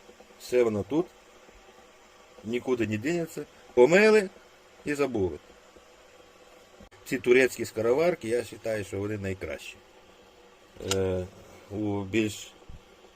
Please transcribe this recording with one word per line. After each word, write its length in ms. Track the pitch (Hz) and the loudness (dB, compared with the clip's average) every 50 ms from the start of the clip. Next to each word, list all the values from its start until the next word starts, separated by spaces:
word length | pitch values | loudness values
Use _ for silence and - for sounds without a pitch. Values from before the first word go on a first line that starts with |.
| - - - - - - - - | -20 -20 -20 -20 -20 -20 -20 -20
Все 240 | - - 127 123 120 | -8 0 2 2 4
воно 200 | 113 107 101 95 | 4 2 -2 -4
тут. 220 | - 139 160 180 - - - - - - - - - - - - - - - - - - - - - - - - - - - - | -2 -2 -2 -2 -4 -8 -20 -20 -20 -20 -20 -20 -20 -20 -20 -20 -20 -20 -20 -20 -20 -20 -20 -20 -20 -20 -20 -20 -20 -20 -16 -8
Нікуди 440 | 104 117 123 - - 127 117 113 104 | -6 -6 -4 -2 -2 -2 0 0 -2
не 100 | 107 107 | -2 -4
дінеться. 480 | 110 147 170 175 165 160 - 151 147 - - - - - - | -2 -2 -2 -2 -4 -6 -8 -12 -14 -14 -16 -20 -16 0 6
Помили 560 | 123 123 143 170 196 214 220 214 220 190 190 - - - - - - - - - - - | 6 8 8 8 8 8 8 6 6 4 2 -6 -14 -20 -20 -20 -20 -20 -20 -20 -12 -8
і 80 | 147 147 | -4 -2
забули. 460 | 139 143 135 120 107 95 87 76 - - - - - - - - - - - - - - - - - - - - - - - - - - - - - - - - - - | 0 0 0 0 0 -2 -2 -4 -6 -16 -20 -20 -20 -20 -20 -20 -20 -20 -20 -20 -20 -20 -20 -20 -20 -20 -20 -20 -20 -20 -20 -20 -20 -20 -20 -20 -20 -20 -20 -20 -20 -12
Ці 120 | - 139 123 | -8 -6 -2
турецькі 480 | - 123 123 131 131 120 - - 113 | 2 4 6 6 4 4 0 -4 -10
скороварки, 600 | - - 110 107 117 127 143 165 175 165 - - 110 | -8 -4 -2 0 2 2 2 2 0 0 -2 -4 -4
я 160 | 117 120 117 - | -2 -2 -4 -4
вважаю, 320 | 120 107 - 113 110 107 98 | -10 -10 -6 -6 -4 -4 -6
що 140 | - - 98 | -6 -6 -6
вони 200 | 101 104 107 101 | -6 -4 -6 -6
найкращі. 580 | 98 95 95 92 85 78 71 - - - - - - - - - - - - - - - - - - - - - - - - - - 95 95 | -6 -6 -8 -8 -8 -10 -10 -12 -12 -16 -18 -20 -20 -20 -20 -20 -20 -20 -20 -20 -20 -20 -20 -20 -20 -20 -20 -20 -20 -20 -18 -12 -6 -4 -2
Е, 340 | 95 95 95 92 92 92 92 - - - - - - - - | -2 -2 -2 -2 -4 -6 -10 -12 -20 -20 -20 -20 -20 -18 -12
у 300 | 101 104 107 104 101 101 98 | -8 -6 -6 -4 -4 -6 -6
більш 480 | 92 98 113 110 104 - - - - - - - - - - - - - - - - - | -4 -2 -2 -2 -2 -4 -10 -16 -20 -20 -20 -20 -20 -20 -20 -20 -20 -20 -20 -20 -20 -20